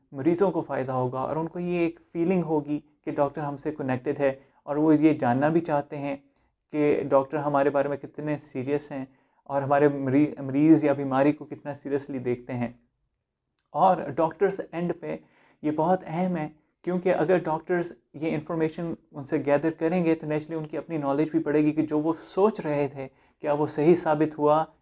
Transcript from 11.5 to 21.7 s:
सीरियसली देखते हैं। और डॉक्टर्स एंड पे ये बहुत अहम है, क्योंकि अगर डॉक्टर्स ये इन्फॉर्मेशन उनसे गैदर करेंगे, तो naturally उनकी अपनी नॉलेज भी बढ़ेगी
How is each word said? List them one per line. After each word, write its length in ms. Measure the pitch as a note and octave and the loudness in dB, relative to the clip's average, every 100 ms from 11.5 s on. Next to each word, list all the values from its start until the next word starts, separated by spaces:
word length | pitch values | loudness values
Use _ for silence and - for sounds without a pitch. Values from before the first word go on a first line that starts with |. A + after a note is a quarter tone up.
| C#3 D3 | -14 -12
सीरियसली 460 | C#3 C#3+ C#3 C#3 C3+ | -10 -4 -4 -4 -6
देखते 340 | B2 B2 B2 | -4 -4 -6
हैं। 280 | B2 A#2 - _ _ _ _ _ _ _ _ _ | -6 -6 -8 _ _ _ _ _ _ _ _ _
और 360 | D3 F#3 F3 C#3+ | 2 4 2 -2
डॉक्टर्स 500 | C3+ D#3+ - G3 F#3+ - | -2 -2 2 0 0 -8
एंड 180 | E3 F3 | -4 -4
पे 300 | E3+ D#3 D#3+ - _ _ _ | -4 -8 -10 -12 _ _ _
ये 60 | D3+ | -4
बहुत 340 | D3+ D#3+ F#3 | 0 2 0
अहम 320 | E3+ D#3+ F#3 E3+ | -2 -4 -2 -2
है, 300 | D3+ - _ _ | -6 -12 _ _
क्योंकि 260 | - F3+ F3+ | -4 -2 0
अगर 320 | - D#3+ F3+ | 0 2 0
डॉक्टर्स 520 | D#3+ D#3+ - F3+ E3+ - _ C#3+ | 0 -4 -2 -2 -4 -10 _ -8
ये 140 | E3 | -4
इन्फॉर्मेशन 680 | D#3 D3 E3 D#3+ D#3+ E3+ - _ | -4 -4 -2 -2 -2 -8 -8 _
उनसे 240 | D3 C3+ D3+ | -16 -4 -2
गैदर 320 | C3 C#3+ D#3+ | 2 2 0
करेंगे, 440 | D#3+ E3 F3+ E3 | -2 0 2 2
तो 120 | D#3+ D#3 | 0 -2
naturally 300 | D3+ D3+ D#3+ | -4 -4 -8
उनकी 200 | D3+ D3 | -8 -10
अपनी 220 | D#3 E3 | -6 -4
नॉलेज 320 | C#3 C#3 D#3 | -2 0 0
भी 80 | D#3+ | 0
बढ़ेगी 340 | D3+ D3+ D3+ | 2 2 2